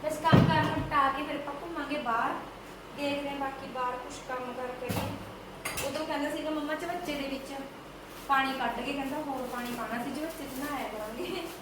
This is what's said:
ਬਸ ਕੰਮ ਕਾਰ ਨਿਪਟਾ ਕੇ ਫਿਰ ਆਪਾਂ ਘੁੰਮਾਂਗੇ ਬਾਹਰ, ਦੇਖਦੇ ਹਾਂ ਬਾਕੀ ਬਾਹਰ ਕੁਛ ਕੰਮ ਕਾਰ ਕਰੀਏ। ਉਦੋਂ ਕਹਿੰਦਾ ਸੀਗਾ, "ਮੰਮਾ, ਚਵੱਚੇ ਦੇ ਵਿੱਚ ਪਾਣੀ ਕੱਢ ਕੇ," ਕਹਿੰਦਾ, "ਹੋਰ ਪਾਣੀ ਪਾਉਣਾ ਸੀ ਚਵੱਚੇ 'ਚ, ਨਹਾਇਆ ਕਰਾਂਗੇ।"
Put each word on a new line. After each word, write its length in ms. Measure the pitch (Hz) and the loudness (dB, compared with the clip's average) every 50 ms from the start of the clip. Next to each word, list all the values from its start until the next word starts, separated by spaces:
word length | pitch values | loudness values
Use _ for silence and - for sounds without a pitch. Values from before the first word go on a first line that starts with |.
| - | 0
ਬਸ 140 | 311 302 - | 0 -2 2
ਕੰਮ 280 | - 330 330 - - | 6 10 10 12 12
ਕਾਰ 180 | - 320 311 294 | 10 8 6 6
ਨਿਪਟਾ 500 | - 294 294 269 - 302 277 277 269 277 285 | 4 2 0 0 4 6 6 6 6 4 2
ਕੇ 60 | 294 | -2
ਫਿਰ 120 | 294 285 | -2 -2
ਆਪਾਂ 180 | 277 - - - - | -4 -4 -4 -6 -6
ਘੁੰਮਾਂਗੇ 360 | - 339 339 311 285 262 285 277 | -6 -6 -4 -4 -2 -2 -2 -2
ਬਾਹਰ, 360 | 233 233 226 233 262 269 - - - - - - - - - - - - - - | 0 2 2 2 2 2 0 -2 -6 -8 -12 -12 -12 -12 -14 -14 -14 -12 -8 -4
ਦੇਖਦੇ 320 | 285 285 285 285 285 285 | -2 0 0 0 -2 -2
ਹਾਂ 80 | 285 277 | -2 -2
ਬਾਕੀ 300 | 269 269 269 - 269 - | -2 -4 -4 -6 -8 -6
ਬਾਹਰ 240 | 240 254 254 254 | -4 -2 0 0
ਕੁਛ 220 | 254 247 254 277 - - - - | 0 -2 -6 -8 -10 -10 -6 -6
ਕੰਮ 260 | 262 254 254 247 240 | -4 -4 -4 -4 -4
ਕਾਰ 140 | 247 254 247 | -4 -4 -4
ਕਰੀਏ। 420 | - - 254 240 - - - 262 294 - - - - - - - - - - - - - - 277 | -4 -6 -4 -2 -2 -2 -2 -2 -4 -6 -8 -10 -12 -12 -12 -14 -14 -8 -8 -6 -4 -2 -2 -2
ਉਦੋਂ 180 | 269 302 - | -2 -2 -2
ਕਹਿੰਦਾ 260 | - 302 277 285 302 | 0 0 0 0 0
ਸੀਗਾ, 180 | 302 311 294 311 | 0 -2 -2 0
"ਮੰਮਾ, 260 | 311 302 285 294 311 | 0 0 0 0 -2
ਚਵੱਚੇ 380 | 302 349 339 349 349 - 311 294 | -2 -2 -2 -4 -4 -2 -2 -2
ਦੇ 140 | 277 269 269 | -2 -2 -2
ਵਿੱਚ 340 | 269 247 - - 277 269 269 - - - - - - - - - - - - - | -4 -4 -6 -6 -8 -8 -8 -8 -10 -12 -14 -14 -14 -14 -14 -14 -12 -12 2 4
ਪਾਣੀ 260 | 269 233 - 262 262 262 | 6 6 6 4 2 0
ਕੱਢ 260 | 247 226 220 233 254 | 0 0 0 0 -2
ਕੇ," 80 | 277 285 | -2 -2
ਕਹਿੰਦਾ, 240 | 277 269 269 285 311 | -2 -2 -2 -2 -2
"ਹੋਰ 300 | 294 277 262 254 254 233 | -2 -2 -2 -2 -2 -2
ਪਾਣੀ 260 | 240 240 240 240 240 - | -2 -4 -2 -4 -4 -4
ਪਾਉਣਾ 260 | 233 220 226 240 240 | -2 -2 -2 -2 -2
ਸੀ 80 | 277 | -2
ਚਵੱਚੇ 320 | 240 294 311 330 320 311 285 | -2 -2 -2 -4 -4 -6 -6
'ਚ, 160 | 240 254 262 | -6 -4 -4
ਨਹਾਇਆ 280 | 285 294 294 254 226 214 | -4 -2 -2 -2 -2 -4
ਕਰਾਂਗੇ।" 600 | 214 214 214 214 226 240 359 339 349 349 330 330 - - | -4 -4 -4 -4 -4 -4 -4 -2 -2 -4 -4 -6 -8 -10